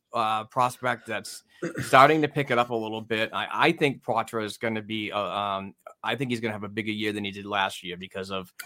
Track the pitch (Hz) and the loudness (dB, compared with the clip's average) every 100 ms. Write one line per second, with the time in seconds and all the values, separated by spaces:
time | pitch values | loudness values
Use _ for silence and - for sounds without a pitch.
0 | _ 117 110 110 107 131 123 - 123 117 | _ -2 0 0 -2 0 0 0 -4 -4
1 | - 107 - - - _ - - 127 131 | -6 -8 -8 -14 -20 _ -10 -8 6 10
2 | 139 156 147 147 139 120 120 117 110 110 | 10 8 2 0 2 2 2 0 -2 -6
3 | 110 107 110 101 104 104 143 170 147 127 | -2 -2 0 -2 -2 2 2 4 0 0
4 | - 113 110 113 107 - 117 110 104 110 | -2 -2 -2 -4 -6 -4 -4 -4 -4 -6
5 | 104 104 95 98 101 98 98 - - - | -4 -2 -2 -2 -2 -2 -6 -14 -20 -8
6 | - 120 135 117 113 104 101 104 110 107 | -4 -2 -2 -2 -4 -6 -6 -6 -4 -2
7 | 107 104 101 101 101 101 95 - 90 87 | -2 -2 -4 -6 -4 0 0 -2 -10 -10
8 | 95 98 95 95 90 - | -10 -10 -6 -8 -8 -8